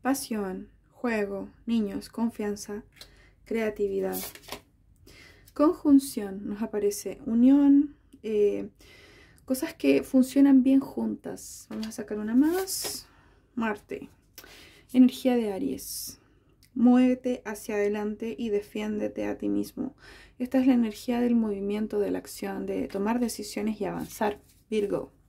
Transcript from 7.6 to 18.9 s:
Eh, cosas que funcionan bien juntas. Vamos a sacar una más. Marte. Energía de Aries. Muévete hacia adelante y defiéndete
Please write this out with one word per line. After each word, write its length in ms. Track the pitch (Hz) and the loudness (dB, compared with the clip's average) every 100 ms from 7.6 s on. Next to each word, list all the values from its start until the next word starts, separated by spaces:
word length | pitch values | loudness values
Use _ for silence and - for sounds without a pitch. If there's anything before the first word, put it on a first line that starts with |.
| 285 285 294 - _ - | 8 6 4 -6 _ -14
Eh, 460 | 214 208 202 202 202 _ - - - - _ _ | -2 2 2 0 -8 _ -20 -20 -20 -20 _ _
cosas 280 | - 262 320 | -6 -4 -4
que 300 | - 277 277 | -2 2 2
funcionan 600 | - 262 254 277 277 269 | 4 2 4 6 8 8
bien 160 | 254 269 | 6 4
juntas. 880 | 269 - 226 208 - 190 - - - | 2 -6 -6 -6 -10 -14 -14 -20 -12
Vamos 160 | 214 220 | -10 -8
a 60 | |
sacar 260 | - 214 214 | -10 -8 -6
una 160 | 214 | 0
más. 720 | 240 302 359 381 - - - - _ _ _ _ | 4 4 2 -2 -6 -6 -10 -16 _ _ _ _
Marte. 540 | - 226 208 _ - - _ _ - - - - - _ | -6 -4 -6 _ -14 -14 _ _ -20 -20 -20 -20 -20 _
Energía 440 | 254 254 - 262 247 | 6 6 4 0 0
de 160 | 214 | -2
Aries. 680 | 190 185 - - - - - _ _ _ _ _ | -4 -6 -6 -10 -12 -12 -16 _ _ _ _ _
Muévete 680 | - 240 247 254 254 254 247 | 2 4 6 4 2 -4 -6
hacia 320 | 208 208 - 208 | -8 -12 -6 -2
adelante 600 | 208 208 208 214 226 - | 0 -2 -6 -6 -10 -6
y 120 | 233 | -4
defiéndete 760 | 202 208 214 214 | -4 -4 -8 -6